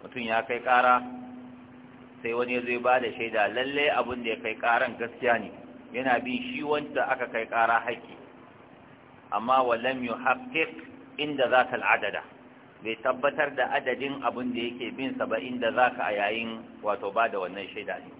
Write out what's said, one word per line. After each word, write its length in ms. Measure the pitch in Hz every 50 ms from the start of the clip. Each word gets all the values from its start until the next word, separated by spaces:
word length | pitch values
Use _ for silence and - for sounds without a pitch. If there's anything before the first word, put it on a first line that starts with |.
Mutum 220 | - 101 - 131 120
ya 180 | 113 110 113
kai 180 | 110 - 127 120 -
ƙara, 400 | 127 123 123 123 123 123 123 123 - - - - - - - - - - - - - - - - - - - - - - - -
sai 100 | 117 117
wani 200 | 120 123 123 123
ya 80 | 123
zo 100 | 120 120
ya 80 | 123 120
bada 280 | 123 123 127 131 120 113
shaida, 360 | - - 117 113 110 110 104 101 104
lalle 380 | 120 131 135 143 143 147 147
abin 320 | 98 117 120 117 127 123 117
da 60 | 113
ya 60 | 110 107
kai 140 | 123 117 110
ƙaran 420 | 98 - 117 117 120 131 123 110 -
gaskiya 400 | 117 113 - - 127 120 120 113
ne, 120 | 104 90 - - - - - - - - -
yana 260 | 117 131 135 123 117 123
bin 180 | 127 127 120
shi 220 | - 123 123 127 151
wanda 480 | 147 151 147 147 147 147 135 123 -
aka 160 | 131 127 123 120
kai 180 | 123 117 113
ƙara 380 | 110 113 117 113 113 117 113 -
haƙƙi. 300 | 120 117 - - - - - - - - - - - - - - - - - - - - - - - - - - -
Amma 300 | - 101 110 123 127 131 131
wa 120 | 123 117
lam 260 | 113 117 131 135 131
yuhaqqiq 720 | 123 120 113 117 127 139 127 127 123 - - 160 160 156 - - - - - - - - - -
inda 260 | 147 151 147 135 131 120
zaka 220 | 123 127 123 - 127
al-adada, 480 | 113 104 98 113 117 107 101 92 82 - - - - - - - - - - - - -
bai 120 | 107 113 - -
tabbatar 500 | 131 127 123 131 143 143 147 151 143 135
da 120 | 127 123 - -
adadin 480 | 143 123 127 123 117 135 139 139 139 135
abin 300 | 120 110 117 127 123 117
da 60 | 113 117
yake 320 | 120 123 123 127 110 104
bin 180 | 107 135 131 120 123
sa 80 | 113
ba 100 | 101 107 113
inda 340 | - 127 123 123 120 113 107
zaka 320 | 120 127 123 127 123 - 92
a 40 | 107
yayin, 480 | 101 101 101 110 113 113 113 113 113 110 - - -
wato, 300 | - 107 104 98 - 101 98
bada 220 | 110 117 117 104 101
wannan 300 | 92 90 92 101 98 92 -
shaida 240 | 110 101 92 92 87
ne. 120 | - - - -